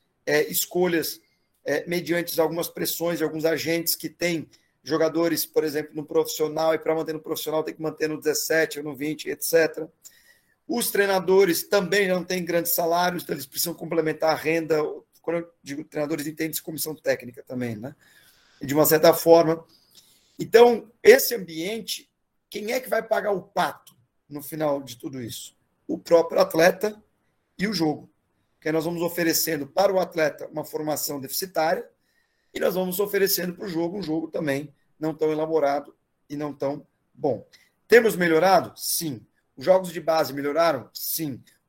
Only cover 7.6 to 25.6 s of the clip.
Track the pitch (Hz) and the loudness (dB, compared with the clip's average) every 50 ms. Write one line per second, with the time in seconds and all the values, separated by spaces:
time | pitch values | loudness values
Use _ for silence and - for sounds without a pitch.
7.6 | 156 165 160 - 156 156 - - 156 156 156 147 - 156 143 - - - 156 160 | -4 -4 -8 -8 -8 -8 -6 -4 -4 -4 -4 -2 -2 -2 -2 -2 -2 0 2 2
8.6 | 160 156 - 143 147 151 139 123 143 156 151 147 - 151 147 - - - 165 165 | 2 0 -2 -6 -10 -10 -8 -6 -6 -6 -6 -6 -8 -8 -8 -6 -2 2 4 4
9.6 | 160 156 156 160 165 - _ _ _ - - _ _ _ _ _ _ _ _ _ | 4 2 0 -6 -12 -12 _ _ _ -20 -20 _ _ _ _ _ _ _ _ _
10.6 | _ - - 240 226 - - 196 202 196 196 185 170 170 190 190 202 180 165 - | _ -4 -4 -2 -2 0 2 2 2 4 2 2 2 4 6 6 6 6 2 0
11.6 | - - 208 202 185 165 190 208 202 185 185 180 170 - 185 185 175 165 170 170 | 0 0 2 2 2 2 2 2 2 2 0 0 -2 -2 -4 -4 -2 0 0 0
12.6 | 170 170 - - 175 165 170 175 180 180 180 165 - - - 143 135 - - - | 0 0 0 0 0 2 2 2 2 0 0 -4 -6 -8 -8 -8 -8 -10 -8 -6
13.6 | - 170 165 - 180 160 170 165 156 156 151 156 160 160 151 139 - 156 165 165 | -6 -6 -6 -8 -8 -2 0 0 0 0 0 0 0 0 0 0 0 0 0 0
14.6 | 160 151 160 151 151 - - - - _ _ _ _ 165 165 170 170 - _ _ | 0 0 0 0 0 -2 -6 -10 -14 _ _ _ _ -6 -4 -4 -6 -8 _ _
15.6 | _ 131 143 147 - - - 156 147 143 165 151 143 156 156 - 160 160 156 - | _ -12 -12 -12 -12 -10 -6 -6 -4 -4 -4 -4 -6 -8 -6 -6 -6 -6 -4 -6
16.6 | - 180 160 139 - 156 151 - - 139 131 - 120 120 123 139 - - 135 127 | -8 -10 -10 -8 -8 -8 -8 -6 -2 -2 -2 -2 -4 -10 -18 -18 -16 -12 -8 -6
17.6 | 123 117 110 104 113 139 160 - _ _ _ _ _ _ _ _ _ _ _ _ | -6 -6 -6 -8 -10 -12 -14 -18 _ _ _ _ _ _ _ _ _ _ _ _
18.6 | - 131 139 156 151 147 160 156 165 165 156 - - 165 165 170 165 156 165 165 | -8 -2 2 2 4 4 4 6 6 6 4 6 6 6 8 8 8 6 2 -2
19.6 | - - _ _ _ _ _ - - _ _ _ _ _ _ - 170 - - 226 | -6 -12 _ _ _ _ _ -20 -20 _ _ _ _ _ _ -10 0 4 8 10
20.6 | 240 240 233 208 - - _ _ - 196 233 269 - - 247 214 185 160 160 156 | 10 8 8 4 -2 -10 _ _ 8 10 10 10 8 2 -4 -6 -8 -8 -8 -6
21.6 | 165 196 226 226 190 - - - - _ _ _ _ _ _ _ _ _ - 214 | -6 -6 -6 -8 -8 -10 -10 -10 -12 _ _ _ _ _ _ _ _ _ -12 -10
22.6 | 214 208 247 - - 196 196 - 185 - 214 202 190 214 202 185 180 - - 180 | -6 -4 -4 -4 -4 -2 -2 -2 -2 0 -2 -2 0 0 -2 -2 -4 -4 -2 -2
23.6 | 170 143 - - _ - - _ _ _ _ _ _ _ 143 147 143 - 160 151 | -2 -2 -2 -6 _ -20 -20 _ _ _ _ _ _ _ -14 -14 -12 -10 -6 -2
24.6 | 156 147 143 139 135 127 - - - 151 131 131 120 107 - - - - - _ | 0 0 0 -2 -4 -8 -14 -14 -12 -12 -10 -8 -10 -10 -10 -12 -14 -16 -20 _